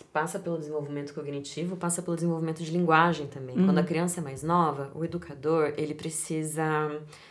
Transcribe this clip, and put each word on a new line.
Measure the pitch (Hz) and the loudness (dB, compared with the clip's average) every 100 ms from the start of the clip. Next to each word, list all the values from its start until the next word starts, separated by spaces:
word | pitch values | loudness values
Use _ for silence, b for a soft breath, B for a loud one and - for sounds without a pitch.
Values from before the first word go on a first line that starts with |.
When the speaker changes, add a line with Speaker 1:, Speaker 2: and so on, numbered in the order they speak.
| - | -4
Speaker 1:
passa | 156 165 196 | -2 0 -2
pelo | 175 165 | -4 -4
desenvolvimento | 151 151 143 143 143 | -2 -4 -4 -4 -6
cognitivo, | - 143 143 143 - 175 180 | -8 -8 -8 -8 -6 -4 -2
passa | 175 170 | -2 -2
pelo | 175 165 | -2 0
desenvolvimento | 170 165 160 160 | 0 0 -2 -4
de | 160 | -2
linguagem | 170 170 160 170 156 139 | 2 6 8 6 4 -4
também. | 139 131 127 | -8 -4 4
Quando | 190 175 | 6 6
a | |
Speaker 2:
Uhum. | 175 | 4
Speaker 1:
criança | 160 175 175 | 2 0 -2
é | |
mais | 147 135 | -6 -6
nova, | 151 175 160 139 139 | 0 4 4 0 -6
o | 151 | -6
educador, | 165 175 175 139 147 165 151 151 | -6 -6 -8 -4 2 4 2 0
ele | 151 | -4
precisa | 147 160 160 - 156 156 151 156 156 151 151 156 B B | -4 -6 -6 -4 -2 -2 0 0 2 0 -4 -10 B B